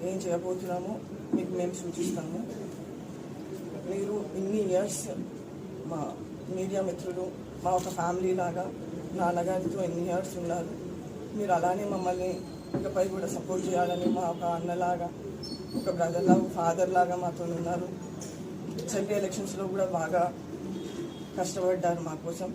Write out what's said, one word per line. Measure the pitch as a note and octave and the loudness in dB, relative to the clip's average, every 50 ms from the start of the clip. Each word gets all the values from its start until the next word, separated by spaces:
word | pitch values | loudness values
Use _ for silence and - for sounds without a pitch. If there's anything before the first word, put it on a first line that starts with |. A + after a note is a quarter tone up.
| - F3+ | -2 -2
ఏం | F#3+ F#3+ E3+ | -2 0 0
చేయబోతున్నామో | F#3 E3+ E3+ D#3+ F3+ F#3 F#3 G3 F3+ F3+ F3+ F#3 F#3+ A3 - - - G3 G#3+ - - - | 2 2 2 2 0 -2 -2 0 -2 -2 0 0 -2 -4 -4 -6 -8 -8 -8 -4 0 2
మీకు | - - - F3+ F3+ | 2 2 2 0 0
మేము | F3 F3+ - | 0 0 0
సూచిస్తాము. | - - F3 E3 D#3+ F3 - - D#3+ D#3 D#3 E3 G#3+ A#3 - - - - - - - - - - - - - - - - - - - - - - - - - - - - F#3 | -2 -4 -6 -2 0 0 0 0 -2 -2 -4 -4 -4 -4 -4 -6 -6 -8 -8 -8 -8 -10 -10 -8 -10 -8 -10 -10 -10 -8 -10 -10 -10 -8 -8 -8 -8 -8 -8 -8 -6 -4 -2
మీరు | F#3+ G3 G3 G3 G#3 G#3 G3+ - - | -2 0 0 0 0 0 -2 -2 -2
ఇన్ని | F#3+ F#3+ F#3+ G#3 G#3+ G#3 F#3+ F3+ | -2 0 2 4 4 4 6 4
ఇయర్స్ | F3+ G3+ G#3 - - - G#3+ - - - - - - - - - - - - - - - D3+ | 4 4 2 0 -4 -4 -4 -4 -4 -4 -6 -6 -10 -10 -10 -10 -10 -10 -8 -8 -8 -6 -4
మా | E3 D#3 C#3+ - - - - - - - - - F3+ | -4 -2 -4 -4 -6 -8 -8 -8 -8 -10 -6 -4 -2
మీడియా | F#3 F#3+ F#3+ G3 G3 | -2 0 0 2 2
మిత్రులు, | F#3+ F#3 E3+ E3 - F#3 F3 F3+ F#3 F#3 - - - - - - - | 2 2 0 -2 -4 -4 -2 -2 -2 -4 -4 -8 -10 -10 -10 -2 2
మా | F3 | 4
ఒక | F#3 F3+ F3+ F#3 F3 - | 4 4 4 2 -2 0
ఫ్యామిలీ | E3+ F3 F3 F#3 F#3 F#3 F#3 | 0 2 2 2 4 4 4
లాగా | F#3 F3+ F3 E3 F3 F#3 F#3+ - - - - - - - - - F#3+ | 4 4 2 2 0 -2 -2 -4 -8 -8 -8 -8 -6 -6 -4 0 2
నాన్నగారితో | F#3 F3 F3 F3 F3 F3+ F#3 F#3 - E3+ - G3 F#3 | 4 4 4 4 4 2 2 2 2 0 0 0 0
ఎన్ని | E3+ E3 E3+ F3 F#3 | 0 0 0 0 2
ఇయర్స్ | F3 F3+ F#3+ - - F3+ | 2 0 0 -2 -4 -4
ఉన్నారు, | F3 E3+ E3 F3 E3+ E3+ - - F#3 F3 E3+ - - - - - - - - G#3 | -2 0 0 0 0 -2 -6 -6 -6 -8 -8 -8 -8 -8 -8 -8 -8 -6 -2 -2
మీరు | G#3 - | 2 4
అలానే | F3+ E3+ E3+ F3 F#3 G3+ G#3 | 4 4 6 4 2 2 2
మమ్మల్ని | G3+ G3 F#3+ F3+ F3+ F3+ F3+ F3+ F#3 F3+ - - - - - - - - - | 0 0 0 2 2 2 2 0 0 -2 -2 -4 -8 -10 -10 -10 -4 -4 -2
ఇకపై | - G3 - F#3+ F#3 G3 | -2 0 2 2 2 2
కూడా | F#3 F#3+ - - | 2 -2 -2 -2
సపోర్ట్ | - - - - F#3 F#3 - F#3 | -2 -4 -2 0 0 0 2 2
చేయాలని | F#3 F3 F3+ F3 F3 F3 F3+ | 4 4 4 4 2 2 2
మా | E3+ E3+ F3+ | 2 2 4
ఒక | F#3 E3 E3+ F3 F3+ | 2 0 0 0 0
అన్నలాగా, | E3+ E3+ E3 E3+ E3+ F3 F3 F3+ F3 F3+ E3+ E3+ F3 - - D#3 - - - - - - - - - - - | 0 0 0 0 -2 0 2 2 2 2 0 -2 -4 -6 -6 -8 -8 -8 -8 -8 -8 -8 -8 -8 -4 -4 -2
ఒక | - F#3+ F3 | 0 0 2
బ్రదర్లాగా, | E3+ E3+ E3 E3+ F3 - F3+ F3+ - - - - | 2 2 2 2 4 8 8 8 8 8 2 0
ఫాదర్లాగా | F#3+ E3 E3 E3 F3 F#3 F3+ F#3 F3+ F3+ F3 F3+ | 2 2 4 4 4 4 6 8 6 6 6 4
మాతో | F3+ F#3 F3 D#3 - F3 | 0 0 -2 -2 -2 -4
ఉన్నారు. | E3+ E3+ D#3+ E3 E3 F3+ F3 F3+ F3+ - - - - - - - - - - - - - - - - - - - - - | -4 -2 -2 0 0 0 -2 -2 -4 -6 -8 -8 -8 -8 -8 -8 -8 -8 -8 -8 -8 -8 -8 -6 -6 -6 -4 -4 -2 0
చెల్లి | G3+ G3+ G3+ G#3 | 0 0 2 2
ఎలక్షన్స్లో | G#3 G3+ F#3 F3+ - G3 F#3+ - F#3 G3 F#3 | 2 2 0 -2 -2 -4 -4 -4 -4 -2 -2
కూడా | F#3+ G3 F#3+ | 2 2 2
బాగా | F#3 F#3 E3+ D#3+ D#3 E3+ F3 E3+ F3+ F3 - - - - - - - - - - - - - - - - - - - - - | 2 2 0 0 4 4 4 4 4 2 -4 -8 -8 -8 -8 -6 -6 -6 -6 -6 -6 -6 -6 -6 -6 -6 -8 -10 -8 -2 -2
కష్టపడ్డారు | F3+ F3 - G3 F#3 F#3 F#3 F3 F3 F3 E3+ E3+ | -2 0 0 2 4 4 4 4 4 2 2 2
మా | E3 D#3+ D#3 | 0 -4 -6
కోసం. | D#3 D3+ E3 E3+ - F#3 F#3 - | -4 -4 -6 -4 -4 -4 -6 -6